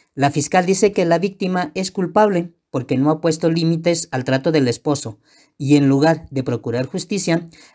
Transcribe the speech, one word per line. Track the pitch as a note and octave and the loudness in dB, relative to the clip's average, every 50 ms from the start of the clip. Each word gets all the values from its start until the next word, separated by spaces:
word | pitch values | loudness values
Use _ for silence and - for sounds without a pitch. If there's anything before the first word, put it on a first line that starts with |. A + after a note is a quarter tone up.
| _ _ _ | _ _ _
La | C3+ C#3 C#3 | -2 0 0
fiscal | - D3+ C3+ - - F#3 F3+ | 0 -2 -2 0 0 0 2
dice | F3+ F#3+ F#3+ A3 G3+ G3+ | 2 2 2 2 2 2
que | G3 F3+ | 2 2
la | E3+ E3+ E3+ | 2 2 0
víctima | F#3 G3 G3 - G3 F#3 F#3 F3+ F3+ - - | 0 -4 -4 -6 -4 -4 -2 -4 -4 -4 -6
es | F#3 F#3 - | -6 -6 -6
culpable | - G3 F3+ E3 - G#3+ G#3+ G#3 F#3+ E3+ E3+ E3+ - _ _ _ | -4 -4 -6 0 2 2 2 4 2 -2 -4 -6 -12 _ _ _
porque | - C3 B2 - C3+ | -6 -6 -4 -2 -2
no | B2+ C#3 D3+ | 0 2 0
ha | D#3 D#3 | 0 0
puesto | E3+ E3 D#3+ D#3+ - E3 | 0 -2 -2 0 0 0
límites | E3 E3+ E3 E3 E3+ D#3+ E3 F3 E3+ E3+ - - | 0 0 0 0 0 0 0 -2 -2 -2 -4 -4
al | - B2+ B2 | -6 -6 -2
trato | - C3 C3 C3 E3+ | -2 -2 0 0 0
del | D#3+ D3+ C3 | 2 2 2
esposo, | A#2+ A#2 - - D#3 C#3+ C#3 - A2+ G#2+ - _ _ _ _ _ _ _ | 0 -2 -2 -2 -2 -4 -2 -4 -10 -14 -14 _ _ _ _ _ _ _
y | - C#3+ C3+ C#3+ | -8 0 2 4
en | C#3+ C#3+ | 4 6
lugar | C3+ C#3 C3+ D3+ D#3+ E3 D#3+ - - | 4 4 4 4 2 2 0 -4 -8
de | C3+ C3+ C3 | -8 -6 -4
procurar | - A#2+ A2+ - B2 A2+ B2 C3 | -4 -6 -4 -4 -4 -4 -4 -4
justicia, | - - F#3 F3+ - G#3 F#3+ - F3+ E3 E3 E3 E3 - - - - | -4 -6 -8 -6 -6 -6 -4 -2 -2 -2 -2 -4 -8 -18 -20 -20 -20